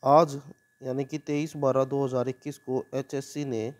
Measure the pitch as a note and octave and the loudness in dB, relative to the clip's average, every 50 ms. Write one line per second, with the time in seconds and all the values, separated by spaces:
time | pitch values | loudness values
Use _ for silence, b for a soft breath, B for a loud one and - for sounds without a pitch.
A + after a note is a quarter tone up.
0 | - C3 C#3+ D#3 E3+ D3+ C#3 C#3+ C#3+ - - _ _ _ _ _ C3 C3 B2+ C3+ | 6 8 8 8 8 6 0 -10 -12 -14 -20 _ _ _ _ _ -8 -6 -4 -4
1 | C#3+ B2+ D3 D3+ - - D3 D3 D3+ E3 - D3 C#3+ C3+ C3 C3+ C3+ C3 C#3 C#3 | -4 -4 -6 -8 -6 -4 -2 -2 -2 -4 -6 0 0 2 4 4 2 2 0 -2
2 | C#3 C3 B2+ B2+ B2 B2+ C3 _ - D3 C#3 - _ - B2+ C3 - _ - C3+ | -2 0 0 -2 -2 -2 -4 _ -10 -12 -12 -12 _ -4 -4 -4 -4 _ -6 -6
3 | C3+ - - C#3 C#3 - - D3 D3 C3+ B2 A2 G#2+ A#2 D3 - | -6 -4 -6 -8 -8 -6 -8 -8 -6 -4 -2 -4 -4 -4 -6 -12